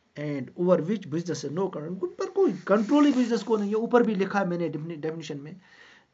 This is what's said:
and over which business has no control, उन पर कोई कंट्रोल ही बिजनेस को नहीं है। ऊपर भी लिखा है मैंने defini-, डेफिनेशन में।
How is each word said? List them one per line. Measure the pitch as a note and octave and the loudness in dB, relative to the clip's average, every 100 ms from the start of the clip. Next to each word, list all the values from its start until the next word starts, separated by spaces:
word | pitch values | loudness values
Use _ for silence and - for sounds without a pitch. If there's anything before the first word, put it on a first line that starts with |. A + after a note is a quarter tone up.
| _ - | _ -8
and | D3+ C#3+ | -6 -4
over | B2+ - F3+ F3 | -6 -2 4 4
which | D3+ G#3+ | 2 -4
business | C#3+ D3+ F3 | -4 -6 -4
has | D3+ D3 | -6 -6
no | D3 | -4
control, | G3 F3 D3+ F#3+ | -4 -4 -10 -6
उन | F4+ - | -8 -6
पर | G4 | -6
कोई | - F#4 | 2 2
कंट्रोल | F#3 - G3+ G#3 C#4+ D4 | 2 2 2 4 4 6
ही | |
बिजनेस | B3+ A#3 A3+ | 4 2 0
को | G#3 A3 | 0 0
नहीं | G3+ | 0
है। | |
ऊपर | G#3+ A#3 A#3+ | -2 4 4
भी | A#3+ | 4
लिखा | G3+ F#3+ G3+ | 2 0 0
है | F#3+ | -2
मैंने | F3 E3+ | -2 -4
defini-, | D3+ D#3+ E3 | -4 -8 -8
डेफिनेशन | D#3 D#3+ D#3 D3 | -6 -6 -8 -10
में। | C#3+ F#3 _ - - - _ | -12 -18 _ -20 -20 -20 _